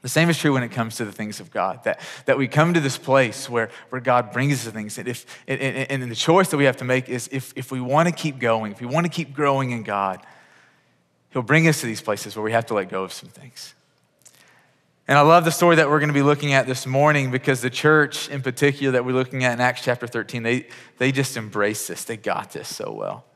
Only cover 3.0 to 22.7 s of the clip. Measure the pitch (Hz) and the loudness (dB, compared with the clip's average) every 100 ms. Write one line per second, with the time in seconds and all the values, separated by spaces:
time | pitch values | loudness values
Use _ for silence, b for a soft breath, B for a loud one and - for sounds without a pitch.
3 | - 135 123 104 - 120 110 B B 127 | 2 2 2 -2 -4 -2 -2 B B -8
4 | 123 123 110 120 139 135 113 110 104 113 | 2 2 2 -2 0 0 -4 -10 -10 -8
5 | 113 120 - B - 135 135 127 135 139 | -8 -10 -12 B -8 -4 -4 -4 -6 -6
6 | 123 113 - 175 190 151 139 120 127 127 | -6 -4 4 4 4 4 2 2 0 0
7 | 127 123 - 135 127 - 127 135 123 143 | 0 -6 -4 -8 -8 -12 -8 -6 0 2
8 | 170 165 160 135 120 113 107 98 120 147 | 2 0 -6 -2 0 0 -2 -8 -4 -2
9 | 170 - 156 135 147 135 131 120 107 101 | -2 -4 -8 -2 2 2 0 -4 -4 -2
10 | 98 95 - b b b b b b b | -2 -4 -12 b b b b b b b
11 | _ _ _ 131 113 151 165 151 120 107 | _ _ _ -6 2 4 4 2 -4 -6
12 | - 101 104 104 107 113 113 107 95 95 | -4 -4 -4 -6 -2 -2 0 -2 -2 -6
13 | 95 - - - 131 - - _ _ _ | -8 -10 -18 -20 -20 -20 -20 _ _ _
14 | _ _ - b b b b b b _ | _ _ -20 b b b b b b _
15 | - 143 147 170 165 160 175 165 147 151 | 2 6 8 8 6 4 6 6 6 4
16 | 147 143 139 143 147 139 127 127 131 131 | 2 2 2 2 2 2 2 -4 -2 2
17 | 151 147 131 123 - 131 123 120 151 156 | 4 4 0 -2 -2 -2 -2 0 4 4
18 | 147 - - 139 131 127 143 139 139 127 | 2 -2 -8 -6 -6 0 0 2 0 0
19 | 123 127 127 135 127 120 123 123 - 120 | 0 0 -2 0 -2 2 0 0 -2 -4
20 | 117 117 104 123 113 127 - B B _ | -4 -6 -6 -4 -2 -2 -2 B B _
21 | 127 135 131 120 107 104 104 107 - 90 | -2 0 -2 -4 -8 0 0 0 -8 -10
22 | - 113 101 - - - - | -10 -8 -4 -6 -6 -12 -12